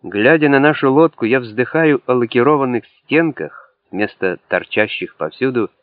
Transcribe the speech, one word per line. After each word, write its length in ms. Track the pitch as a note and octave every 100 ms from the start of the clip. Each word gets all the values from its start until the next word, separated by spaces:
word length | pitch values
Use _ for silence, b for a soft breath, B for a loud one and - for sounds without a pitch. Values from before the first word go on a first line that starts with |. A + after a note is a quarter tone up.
Глядя 480 | - G2+ A2+ D#3+ D3
на 100 | C#3
нашу 320 | D3 D3 C#3
лодку, 320 | C3+ D#3+ _
я 160 | A2+ C3
вздыхаю 640 | A#2+ G#2+ B2 D#3+ D#3+ C#3 -
о 60 |
лакированных 720 | B2+ A#2 B2 A#2+ D3+ C3+ A#2+ - _
стенках 760 | _ D3 E3 B2+ D2+ - - _ _
вместо 480 | F#2 G#2 - F#2 F2 _
торчащих 680 | F2+ - - G#2+ - F2+ _
повсюду 540 | D#2+ - C3 B2 G2+ _